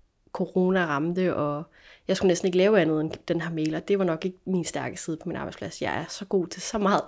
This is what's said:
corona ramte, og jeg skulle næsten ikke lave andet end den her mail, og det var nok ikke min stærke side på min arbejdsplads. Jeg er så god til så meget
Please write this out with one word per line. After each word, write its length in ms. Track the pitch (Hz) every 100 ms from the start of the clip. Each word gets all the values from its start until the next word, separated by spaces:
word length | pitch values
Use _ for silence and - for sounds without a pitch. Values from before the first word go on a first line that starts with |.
| _ _ _
corona 540 | - 175 185 185 190 165
ramte, 500 | 143 165 180 180 -
og 260 | 147 147 - _ - - -
jeg 80 | 190
skulle 120 | 190
næsten 180 | 170 190
ikke 120 | 180
lave 220 | 196 214
andet 200 | 160 156
end 120 | 160 - -
den 120 | 170
her 100 | 165
mail, 240 | 160 156
og 140 | 160 -
det 100 | 202
var 60 |
nok 200 | 180 160
ikke 140 | 185 -
min 200 | 185 185
stærke 320 | - 143 123 -
side 200 | - 156
på 120 | 175
min 80 | -
arbejdsplads. 460 | - - - -
Jeg 180 | 87 -
er 40 | -
så 160 | -
god 220 | 196 190 165
til 160 | 180
så 160 | - 220
meget 220 | 196 175